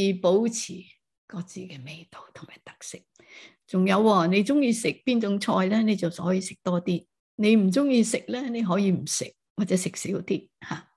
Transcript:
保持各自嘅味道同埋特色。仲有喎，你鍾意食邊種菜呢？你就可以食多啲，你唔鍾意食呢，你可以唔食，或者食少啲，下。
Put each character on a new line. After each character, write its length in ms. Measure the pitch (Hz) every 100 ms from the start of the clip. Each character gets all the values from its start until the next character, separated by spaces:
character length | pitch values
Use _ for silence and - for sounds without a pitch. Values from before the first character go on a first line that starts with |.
| 196 185
保 260 | 185 190 226
持 280 | 226 - 185 - _ _ _ _
各 140 | 180
自 200 | 175 190
嘅 220 | 185 143 127
味 200 | 160 165
道 120 | - -
同 120 | - -
埋 120 | -
特 140 | - -
色。 160 | - - _ _ _ - - _
仲 220 | _ 185 185
有 100 | 190
喎， 240 | 220 196 170
你 180 | 196
鍾 160 | 202 285
意 100 | 262
食 180 | 226 -
邊 300 | - - 240
種 220 | 208 202
菜 260 | 214 180 185
呢？ 140 | 220
你 140 | 220 196
就 140 | 170
可 240 | - 175
以 60 | 185
食 120 | 185 -
多 160 | - 180
啲， 240 | 175 175 - _ _ -
你 200 | 208 220
唔 160 | 190
鍾 160 | 185 285
意 160 | 247
食 180 | 220 - -
呢， 140 | 247 269
你 120 | 233
可 160 | 202 180
以 120 | 196
唔 160 | 170 -
食， 280 | - - - _ -
或 80 |
者 100 | 202
食 100 | 180 -
少 240 | - 151 190
啲， 320 | 175 - - _
下。 300 | - 147 -